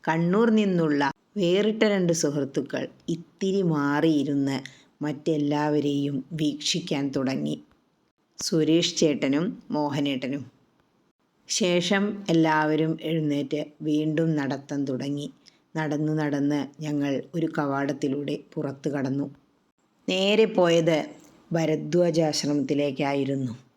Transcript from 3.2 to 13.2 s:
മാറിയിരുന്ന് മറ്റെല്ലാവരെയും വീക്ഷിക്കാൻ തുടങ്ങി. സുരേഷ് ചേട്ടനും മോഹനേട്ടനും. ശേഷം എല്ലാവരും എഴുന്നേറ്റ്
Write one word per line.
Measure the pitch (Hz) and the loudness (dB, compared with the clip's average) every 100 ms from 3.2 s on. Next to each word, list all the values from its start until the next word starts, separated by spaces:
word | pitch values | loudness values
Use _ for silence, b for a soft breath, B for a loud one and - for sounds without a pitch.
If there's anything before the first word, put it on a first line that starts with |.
| - _ 190 196 180 151 | -8 _ -2 0 0 0
മാറിയിരുന്ന് | 143 143 160 151 139 143 139 139 B B B _ | 2 2 2 2 0 0 0 -2 B B B _
മറ്റെല്ലാവരെയും | 147 147 165 156 147 147 151 147 143 143 143 139 - 160 | -6 -4 -2 0 0 0 2 0 0 -2 -2 -4 -8 -4
വീക്ഷിക്കാൻ | 151 - - 175 170 147 139 139 | -2 -2 -4 -4 -2 -4 -2 -2
തുടങ്ങി. | 127 135 147 151 _ _ _ _ _ _ _ - | -2 -2 -4 -8 _ _ _ _ _ _ _ -10
സുരേഷ് | - 165 156 165 - - | -2 0 4 2 2 2
ചേട്ടനും | 160 139 143 143 175 - - | 2 2 0 0 -2 -6 -6
മോഹനേട്ടനും. | 151 147 139 143 131 131 143 123 _ _ _ _ _ _ _ _ _ - | -4 -2 -2 -2 -4 -6 -8 -10 _ _ _ _ _ _ _ _ _ -8
ശേഷം | - 180 175 175 196 208 208 - | -2 2 2 2 2 0 -4 0
എല്ലാവരും | 165 160 156 151 156 160 160 | 4 4 2 2 2 0 -2
എഴുന്നേറ്റ് | 156 160 | -4 -2